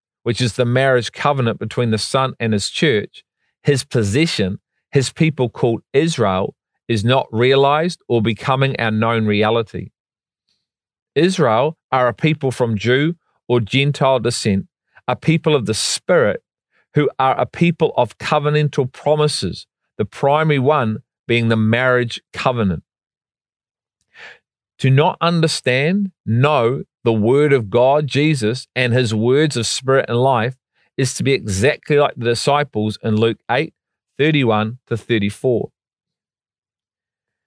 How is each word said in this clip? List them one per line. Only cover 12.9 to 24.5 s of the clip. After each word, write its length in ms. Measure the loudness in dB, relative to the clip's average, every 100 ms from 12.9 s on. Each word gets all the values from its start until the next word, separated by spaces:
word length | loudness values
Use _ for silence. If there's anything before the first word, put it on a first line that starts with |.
| 0 0 -4 _ _ -2
or 120 | -2
Gentile 600 | 2 0 0 2 2 2
descent, 480 | -2 -4 -2 -2 -4 _ _ _ -8
a 80 | -4
people 400 | 0 0 2 0
of 120 | 0
the 80 | -4
Spirit 680 | -4 -6 0 2 2 -2 -10 _ _ _ _ -2
who 120 | -2 0
are 200 | 0 0
a 60 | -4
people 480 | 0 0 2 0 0
of 200 | -2 -4
covenantal 760 | -2 -2 0 0 0 -2 -4
promises, 760 | -4 -2 0 0 -2 -6 -8 -16 _ _ -8
the 80 | -8
primary 520 | -2 0 2 2 0
one 460 | 2 0 0 -4 -10 _ -2
being 220 | 0 2
the 60 | 2
marriage 640 | 2 2 2 2 0 -6 -14
covenant. 500 | -4 -2 0 -2 -2 -8 _ _ _ _ _ _ _ _ _ _ _ _ -20 -20 -20 _